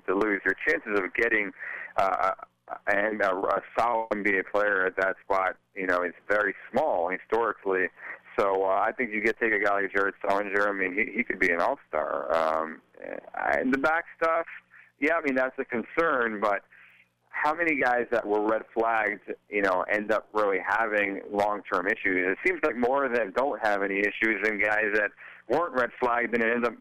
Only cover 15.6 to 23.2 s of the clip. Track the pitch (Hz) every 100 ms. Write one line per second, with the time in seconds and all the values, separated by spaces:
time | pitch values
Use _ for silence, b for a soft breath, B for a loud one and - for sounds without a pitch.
15.6 | 127 117 - - 165 131 117 104 107 98
16.6 | - B B B B _ _ - 151 165
17.6 | 170 139 131 120 117 113 104 104 107 110
18.6 | - 113 113 113 104 101 110 - - 104
19.6 | 98 92 - 107 104 107 - 107 101 92
20.6 | 90 104 113 104 98 98 - 101 104 101
21.6 | - 95 92 113 98 92 92 - - 175
22.6 | 156 120 120 139 135 120